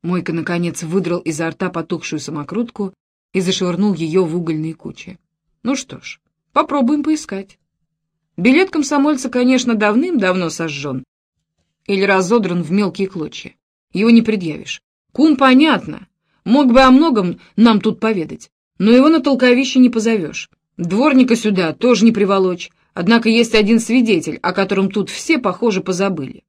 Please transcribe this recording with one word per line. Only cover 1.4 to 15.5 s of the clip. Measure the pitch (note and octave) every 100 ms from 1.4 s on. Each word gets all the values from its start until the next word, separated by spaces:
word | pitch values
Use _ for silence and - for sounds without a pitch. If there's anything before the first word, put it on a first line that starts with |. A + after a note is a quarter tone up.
| E3
рта | D#3 F#3
потухшую | D#3 C3+ E3 - D#3
самокрутку | D3 D3+ C#3+ G3+ A#3 - G3 _ _ _ _
и | F#3
зашвырнул | F#3 F#3 F3+ F3 G#3
её | E3+ D#3+ F3 F3
в | F3
угольные | E3+ D#3 D#3+
кучи. | D#3+ D#3+ - - F#3 _ _ _ _
«Ну | - C4+
что | - -
ж, | - - _ _ _
попробуем | - D#4 C#4+ B3 D4
поискать». | D4 D#4 - G3 G3 _ _ _ _ _ _ _ _ -
Билет | F3+ C#4 F#4+
комсомольца, | D#4+ C#4+ D4 C#4+ C#4 C4
конечно, | B3 B3 B3+ A#3+ A3
давным-давно | G#3 G#3+ F4 D#4+ F#3+ F#3 E3+
сожжён | - E3 C#3+ C#3+ C3 - _ _ _ _ _ _ _ -
или | G3
разодран | G3 F#3+ F3+ A#3+ F#3+ F3
в | D3+
мелкие | F#3+ G3 - F#3+
клочья. | E3 D#3 - - _ _ _ _
Его | E3+ A3
не | A#3
предъявишь. | A3+ G#3+ E3+ - - - _ _ _
Кум, | - D#4 C4
понятно, | C4+